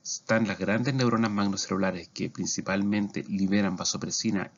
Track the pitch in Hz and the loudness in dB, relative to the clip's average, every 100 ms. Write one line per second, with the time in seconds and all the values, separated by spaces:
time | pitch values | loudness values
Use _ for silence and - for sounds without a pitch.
0 | - - - 113 107 92 95 110 123 131 | -10 -10 0 2 2 0 0 0 0 2
1 | 123 113 113 104 98 98 - 95 95 90 | 2 4 2 2 0 0 -2 0 0 -2
2 | 82 - - - 90 - - 98 101 104 | -10 -6 -6 -4 -4 -4 -2 0 2 2
3 | 101 - - 95 95 101 101 90 - - | 0 -4 -4 0 2 4 2 0 -4 -4
4 | 87 - 110 101 - | -4 -2 0 0 -4